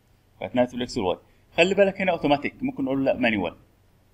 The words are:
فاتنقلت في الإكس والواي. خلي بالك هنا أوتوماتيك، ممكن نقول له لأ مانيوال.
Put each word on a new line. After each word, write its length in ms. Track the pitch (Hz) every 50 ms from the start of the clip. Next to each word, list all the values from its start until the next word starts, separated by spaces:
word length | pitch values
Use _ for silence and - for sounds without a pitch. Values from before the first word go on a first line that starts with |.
| _ _ _ _ _ _ _ -
فاتنقلت 300 | - - - 123 123 123
في 60 | 123
الإكس 220 | 120 123 123 - 123
والواي. 200 | 95 90 80 - _ _ _ _ _ _ -
خلي 180 | 165 170 190 190
بالك 260 | 202 196 196 190 190
هنا 120 | 190 185
أوتوماتيك، 500 | 170 165 - 143 147 - - 104 - -
ممكن 220 | 127 139 - - 135
نقول 140 | 127 135 139
له 140 | 135 123
لأ 60 | - -
مانيوال. 380 | 127 113 110 98 87 82 - - _ _ _ _ _ _ _ _ _ _